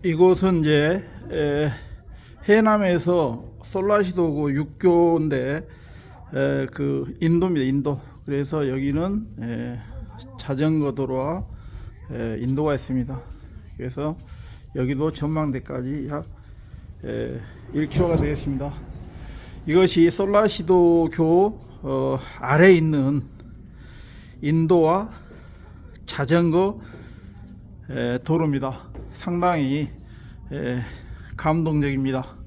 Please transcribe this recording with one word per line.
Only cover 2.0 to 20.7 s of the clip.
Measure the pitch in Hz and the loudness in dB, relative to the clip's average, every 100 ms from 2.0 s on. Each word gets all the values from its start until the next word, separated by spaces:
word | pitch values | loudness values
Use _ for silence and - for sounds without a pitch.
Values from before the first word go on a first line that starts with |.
| - - - - - | -18 -20 -20 -12 4
해남에서 | 214 220 214 196 175 165 175 143 117 - - | 6 6 4 2 2 2 2 2 -2 -10 -18
솔라시도 | - 196 196 208 190 180 165 | -8 -4 2 2 2 2 0
그 | 147 147 | 2 0
육교인데, | 139 151 - 185 170 170 165 156 139 127 156 - - - - - - - | 0 -4 2 4 6 6 4 2 0 -2 -4 -8 -18 -20 -20 -20 -20 -8
에, | 135 139 139 135 | -2 0 0 -2
그 | - 139 139 139 - | -4 -2 -2 -4 -2
인도입니다. | 165 170 185 165 131 | 2 2 2 2 2
인도. | 139 139 139 - - | 0 0 -4 -8 -18
그래서 | - 143 139 156 143 | -6 -4 -2 -2 -2
여기는, | 135 139 139 180 208 214 - | -2 -2 -2 -2 -4 -6 -10
에, | 117 - 120 240 - - - - - - | -8 -6 -8 -10 -12 -14 -14 -16 -18 -16
자전거 | - 135 156 160 143 | -8 -2 0 2 0
도로와, | 127 131 131 135 175 - - - - - - - | -2 -4 -2 -4 -6 -8 -14 -16 -16 -16 -18 -14
에, | 120 113 110 | -8 -6 -4
인도가 | 120 135 151 | -2 0 0
있습니다. | 139 - 131 123 127 - - - - - - | -2 -2 -4 -4 -8 -12 -18 -18 -18 -18 -12
그래서 | 123 127 147 160 - - - - - 135 | -10 -6 -6 -6 -12 -18 -16 -18 -12 -4
여기도 | 127 135 156 | -2 0 -2
전망대까지 | 156 147 156 151 127 110 127 127 147 135 | -2 -4 -2 -2 -4 -6 -8 -6 -6 -6
약, | 147 160 - - - - - - - | -8 -10 -16 -20 -20 -18 -18 -18 -14
에, | - 113 117 123 104 - - | -8 -6 -6 -8 -12 -18 -8
일 | 143 151 | -4 -2
킬로가 | - 180 160 | 0 2 2
되겠습니다. | 147 147 139 135 139 - - - - - - - - - - | 0 -2 -4 -6 -6 -10 -14 -14 -16 -16 -16 -16 -16 -14 2
이것이 | 165 185 165 170 | 4 6 6 4
솔라시도 | 165 196 202 214 - 170 | 4 2 4 4 0 4